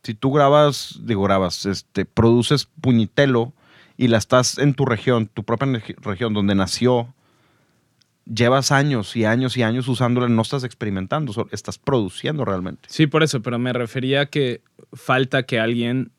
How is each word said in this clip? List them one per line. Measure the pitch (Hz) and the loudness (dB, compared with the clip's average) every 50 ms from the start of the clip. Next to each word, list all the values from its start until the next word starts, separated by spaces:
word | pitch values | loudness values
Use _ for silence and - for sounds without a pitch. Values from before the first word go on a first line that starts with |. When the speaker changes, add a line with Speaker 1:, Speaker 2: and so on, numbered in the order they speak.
Speaker 1:
Si | _ - 113 | _ -10 -8
tú | - - 135 | -4 -2 0
grabas, | 135 151 143 139 147 147 151 147 131 - - - - - | 2 4 4 6 6 6 4 4 2 -2 -10 -14 -14 -14
digo, | 110 110 113 98 | -6 -4 -2 0
grabas, | 98 98 98 95 92 90 - - - | 2 2 2 2 2 -2 -4 -4 -4
este, | 101 95 - - _ _ 98 92 | -4 -6 -6 -8 _ _ -6 -6
produces | - _ - 110 117 117 123 117 - 151 135 - _ _ - | -4 _ 2 4 6 4 4 4 2 0 -2 -2 _ _ -4
Puñitelo | - 131 123 113 110 95 _ - 143 139 127 117 117 131 - _ _ _ _ - _ _ _ | 0 2 2 2 2 0 _ 2 2 4 4 0 0 -2 -8 _ _ _ _ -20 _ _ _
y | - 127 120 | -2 2 2
la | 113 | 2
estás | 107 - _ 127 127 123 - - | 2 2 _ 2 4 4 2 -2
en | - 135 147 131 | 0 0 0 2
tu | - 139 | 0 0
región, | 117 117 101 - 131 123 117 110 | -2 -2 -2 0 0 0 0 0
tu | - _ 113 101 | -4 _ -10 -4
propia | - 117 110 139 135 | -4 -4 -2 -2 -2
negi-, | 131 113 - - - - | -2 -4 -6 -10 -16 -10
región | - 101 98 90 120 113 | -8 -8 -6 -4 -4 -2
donde | 107 104 98 98 101 | -2 0 0 2 2
nació, | 98 95 90 - - 117 123 127 120 120 123 - _ _ _ _ _ _ _ _ _ _ _ _ _ _ _ _ _ _ _ _ _ _ | 2 0 0 -2 0 2 2 2 2 0 -4 -14 _ _ _ _ _ _ _ _ _ _ _ _ _ _ _ _ _ _ _ _ _ _
llevas | - 117 110 120 120 131 135 127 - | -10 -2 0 2 4 4 2 2 2
años | 147 135 139 147 139 117 98 - - | 2 2 2 2 0 -2 -4 -4 -2
y | 117 110 | 0 0
años | 107 113 123 131 127 - 127 | 2 2 0 0 -2 -2 -2
y | |
años | 117 110 117 127 127 135 | 0 0 0 -2 -2 -4
usándola, | 127 110 127 120 120 123 123 120 | -2 0 0 0 0 0 2 2
no | 117 113 | 2 2
estás | 110 - - 139 123 | 0 0 -4 -6 -6
experimentando, | 120 - _ 117 107 98 95 92 90 135 151 156 127 101 | -8 -10 _ -6 -6 -4 -4 -4 -4 -4 -4 -4 -4 -6
so-, | 110 104 - | -8 -8 -8
estás | - 107 - - 101 - | -10 -12 -10 -12 -14 -6
produciendo | _ - 139 123 104 92 - - - 131 156 151 120 | _ 0 0 0 0 -2 -6 -6 -6 -6 -4 -4 -4
realmente. | 101 98 90 92 92 76 - _ - | -4 -4 -4 -6 -8 -12 -14 _ -14
Speaker 2:
Sí, | - - 156 | 0 0 0
por | 147 - 156 | 2 4 2
eso, | 160 151 - 127 | 2 2 0 -4
pero | 101 127 120 117 | -6 -4 -6 -4
me | 123 127 120 | -4 -4 -4
refería | 123 120 107 - 135 123 131 135 139 | -4 -4 -4 -6 -6 -2 0 0 0
a | 143 | 0
que | 135 - 151 139 123 120 - _ _ _ - - _ - | -2 -2 -2 -2 -2 -4 -8 _ _ _ -20 -20 _ -20
falta | 123 - - 131 131 139 127 - 135 | -14 -2 0 2 2 2 0 -2 -4
que | 127 - 123 113 | -2 -2 -2 -2
alguien | 113 117 120 120 117 120 127 131 127 - _ | 0 0 -2 -2 -2 -2 -2 -4 -4 -6 _